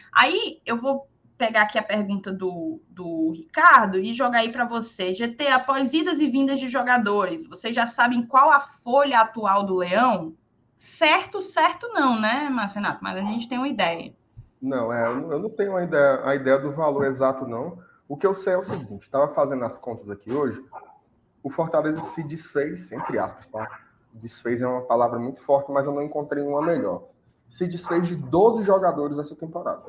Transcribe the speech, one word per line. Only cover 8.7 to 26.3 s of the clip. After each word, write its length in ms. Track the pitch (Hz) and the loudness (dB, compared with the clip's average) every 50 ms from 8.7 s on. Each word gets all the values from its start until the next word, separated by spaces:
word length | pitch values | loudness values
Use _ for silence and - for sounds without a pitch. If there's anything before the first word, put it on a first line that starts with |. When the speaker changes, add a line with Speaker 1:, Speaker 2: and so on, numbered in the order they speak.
| - _ - 240 254 277 285 277 247 226 | -14 _ -4 0 2 4 4 4 4 4
Speaker 1:
atual 440 | 220 220 - 233 214 196 196 202 202 | 4 4 2 -4 0 2 2 2 2
do 120 | 190 185 | 0 0
Leão?" 580 | 180 175 175 185 214 254 254 214 170 165 160 - _ _ _ _ _ _ _ _ | 0 0 2 2 2 4 2 2 0 -4 -8 -12 _ _ _ _ _ _ _ _
Certo, 640 | _ - - - - 320 302 330 - 381 - - 392 | _ -20 -12 -2 2 4 4 4 4 0 -2 -8 -10
certo 480 | 370 - - 339 311 359 339 - 466 480 | -8 -4 0 2 2 2 2 -2 -10 -6
não, 300 | 453 349 277 254 240 220 | 0 2 2 2 2 2
né, 300 | 214 214 240 277 302 285 | 0 0 0 0 -2 -2
Marcenato? 500 | 254 240 208 202 - 208 208 170 156 - 190 | -2 -2 -4 -4 -4 -4 -4 -4 -4 -6 -8
Mas 140 | 196 185 | -8 -6
a 40 | 190 | -6
gente 260 | 196 208 226 240 233 - | -4 -4 -4 -6 -6 -6
tem 80 | 254 | -6
uma 100 | 247 262 | -4 -4
ideia. 460 | 285 226 208 185 165 170 165 - - - _ _ _ _ - - _ _ - | -4 -2 0 0 -2 -2 -4 -8 -14 -18 _ _ _ _ -20 -20 _ _ -10
Speaker 2:
Não, 320 | 131 131 135 123 113 113 120 | -6 -4 -2 -2 -2 -2 -2
é, 140 | 120 117 | 0 0
eu 80 | 117 123 | -2 -2
não, 160 | 135 156 165 | -4 -6 -6
eu 80 | 151 151 | -6 -6
não 100 | 196 214 | -6 -6
tenho 260 | - - 196 196 190 | -4 -4 -4 -2 -2
a 80 | 180 180 | -2 -2
ideia, 380 | 170 156 143 143 139 135 131 - | 0 4 6 6 6 6 4 2
a 120 | 131 139 | 0 0
ideia 240 | 143 131 131 135 139 | 0 2 4 4 4
do 120 | 147 147 | 2 -2
valor 320 | 143 160 160 151 139 139 139 | -4 -2 0 0 0 2 0
exato, 420 | 135 131 127 135 131 131 - 131 | 0 0 2 2 0 0 0 -6
não. 320 | 120 117 117 139 175 180 - - _ _ _ _ | -8 -6 -6 -8 -8 -10 -14 -20 _ _ _ _
O 80 | - 143 | -14 -6
que 120 | 147 - | 0 0
eu 60 | 190 196 | 0 0
sei 180 | 190 - 196 180 | 0 0 0 0
é 40 | 180 | 0
o 20 | 180 | -2
seguinte, 460 | - - 170 123 104 101 98 - _ | -4 -8 -8 -10 -10 -14 -16 -10 _
tava 240 | - 135 147 147 147 | 0 2 2 2 2
fazendo 320 | 160 143 135 139 127 123 | 0 0 0 0 -2 -4
as 100 | 113 - | -6 -8
contas 320 | - - 123 113 107 104 104 | -8 -10 -10 -10 -10 -10 -12
aqui 200 | 101 - - 110 | -12 -10 -8 -6
hoje, 320 | 127 147 143 120 107 - - - - - - - - _ _ _ _ _ _ _ _ _ | -2 -2 -2 -2 -4 -6 -14 -18 -20 -20 -20 -20 -20 _ _ _ _ _ _ _ _ _
o 80 | - 135 | -14 -8
Fortaleza 500 | - - 160 160 165 151 151 156 156 160 | -4 -4 -2 0 0 0 0 0 -2 -4
se 200 | - - - 170 | -6 -10 -10 -10
desfez, 680 | 160 143 160 160 - - - 147 143 156 180 180 - - | -10 -10 -10 -12 -10 -6 -4 -2 -2 -2 -4 -10 -12 -12
entre 260 | 110 131 - - 120 | -12 -10 -8 -6 -4
aspas, 300 | 104 98 101 - - - | -4 -4 -6 -8 -14 -18
tá? 320 | - - 107 110 - - - _ _ _ _ _ _ - | -12 -10 -10 -10 -10 -12 -18 _ _ _ _ _ _ -20
Desfez 480 | 110 113 117 - - - 120 120 117 | -16 -16 -16 -12 -8 -4 -4 -2 -2
é 60 | 127 | -2
uma 140 | 127 127 127 127 | -2 -2 -4 -2
palavra 340 | - 120 117 123 120 120 | 0 2 2 2 2 0
muito 240 | 117 117 131 135 - | -2 -6 -6 -8 -6
forte, 300 | - - 139 139 139 - | 0 2 2 2 2 0
mas 160 | 139 139 139 | -2 -2 -2
eu 40 | 147 | -2
não 120 | 143 143 147 | -2 -4 -4
encontrei 400 | 151 151 147 147 147 | -6 -6 -8 -6 -6